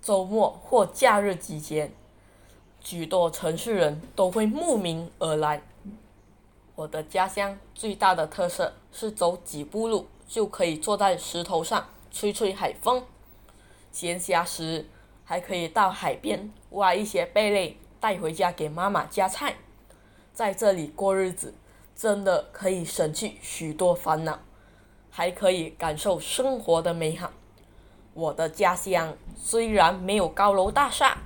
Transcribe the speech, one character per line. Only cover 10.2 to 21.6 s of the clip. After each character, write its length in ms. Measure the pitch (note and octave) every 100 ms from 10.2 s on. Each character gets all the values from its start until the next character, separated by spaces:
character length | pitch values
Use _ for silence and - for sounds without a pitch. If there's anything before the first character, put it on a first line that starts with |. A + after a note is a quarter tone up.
| -
就 200 | - G#3
可 180 | -
以 140 | F3 D#3
坐 180 | - G3+
在 180 | G3
石 300 | F3+ - E3+
头 180 | F3 F3
上 240 | E3+ G#3 - - -
吹 220 | - G#3
吹 220 | G3+ G#3
海 180 | F#3+ D#3+ -
风， 240 | - B3+ B3 - - - - - - - -
闲 260 | - E3+ F3+
暇 260 | F3+ F3
时 420 | F3 - D#3+ D#3+ - - - -
还 160 | - E3+
可 160 | F3
以 140 | F3+ E3
到 220 | A3 G3
海 240 | F#3+ F3
边 360 | A#2+ D#4 F#3 G#3 - -
挖 240 | - F#3+
一 100 | F3+
些 220 | G#3 F#3 E3+
贝 240 | G#3 G#3+
类 260 | G3+ F3 - - -
带 180 | A3 F3+
回 140 | D#3+
家 180 | D#3+ F3+
给 200 | F3 D#3
妈 180 | D#3 F#3+
妈 160 | F#3+
夹 240 | - - F#3+
菜。 280 | - C#4+ - - - - - - - -
在 220 | - A3
这 180 | F#3+ G#3+
里 140 | F#3+ D3
过 260 | - G3
日 160 | F#3+ F#3+
子， 220 | F3+ - -